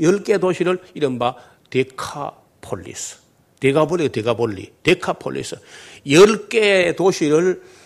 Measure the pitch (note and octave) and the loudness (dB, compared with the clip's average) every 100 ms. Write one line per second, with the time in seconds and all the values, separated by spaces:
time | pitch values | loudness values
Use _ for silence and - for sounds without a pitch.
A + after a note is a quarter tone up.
0 | D#3+ G3+ G3+ G3+ F3+ F3 F3+ F#3 - - | 0 0 0 0 0 -2 -2 -4 -8 -6
1 | C#3+ B2 A#2+ B2 - _ _ B2+ B2+ - | -4 -2 -4 -6 -18 _ _ -4 -4 -6
2 | - D3 C#3+ - _ _ - G2+ G#2 - | -12 -10 -12 -12 _ _ -12 -12 -12 -14
3 | - - _ _ _ - C3+ D3 D3+ F3 | -16 -16 _ _ _ -2 0 2 0 0
4 | C#3 A#2 A2+ A2+ A#2 F#2+ - _ D#3 F3+ | -2 -2 -4 -2 -4 -6 -14 _ 0 0
5 | - - - C3 C3 - - - - - | -2 -8 -8 -10 -10 -14 -18 -20 -20 -14
6 | C#3 D3 G#3+ G#3 - A#3 G#3 F#3+ F3 D3+ | 2 8 8 6 -2 0 2 2 2 0
7 | F#3 F3+ D3+ D#3 F#3 F3+ - - | 0 0 0 2 0 -2 -10 -20